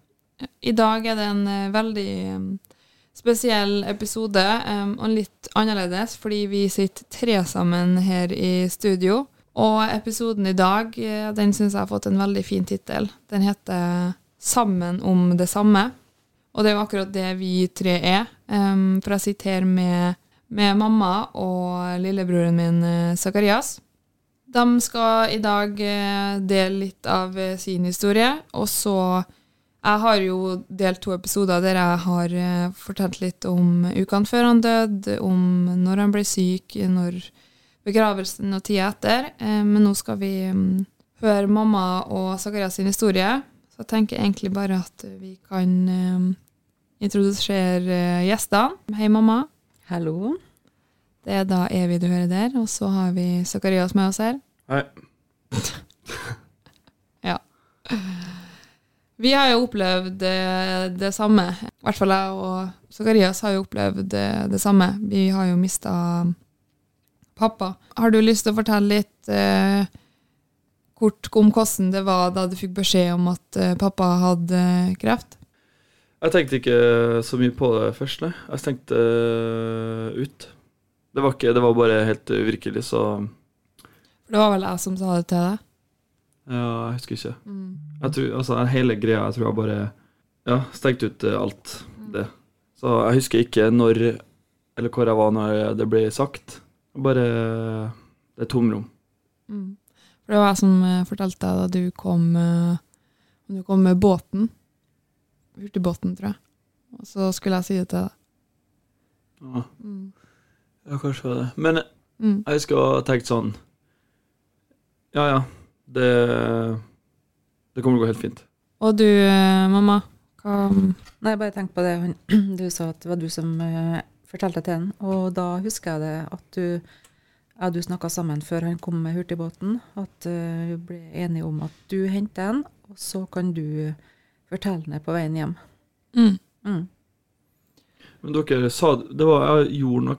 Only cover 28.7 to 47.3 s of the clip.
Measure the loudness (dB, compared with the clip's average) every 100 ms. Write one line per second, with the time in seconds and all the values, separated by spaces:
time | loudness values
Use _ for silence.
28.7 | -2 0 0 2 0 -2 _ _ _ _
29.7 | _ 0 2 4 2 2 -2 -2 -4 -8
30.7 | -2 -2 -2 -4 -6 -4 -2 2 2 2
31.7 | 2 2 2 0 0 0 0 0 0 -2
32.7 | -6 -12 -4 -4 -2 -6 -6 -2 2 4
33.7 | 4 2 0 0 0 2 2 6 6 4
34.7 | 2 2 -2 -4 -4 0 2 2 2 2
35.7 | 2 0 2 2 2 0 0 0 0 _
36.7 | -4 0 0 0 -6 -14 _ _ _ _
37.7 | _ -2 2 2 0 -6 -6 -6 -6 -2
38.7 | 0 0 -2 0 0 0 -8 -2 0 2
39.7 | 4 4 2 -4 -6 -4 -4 -2 0 0
40.7 | 0 -4 _ _ -4 0 2 2 2 2
41.7 | 2 0 -2 -4 -6 -4 -6 -6 -6 -6
42.7 | -2 -2 0 0 2 0 -2 -6 _ _
43.7 | -18 -4 0 0 0 -2 -2 -4 -4 -2
44.7 | -4 -4 _ -18 -18 -18 -20 -8 -2 2
45.7 | 2 2 0 0 0 0 -2 _ _ _
46.7 | _ _ -6 -2 2 2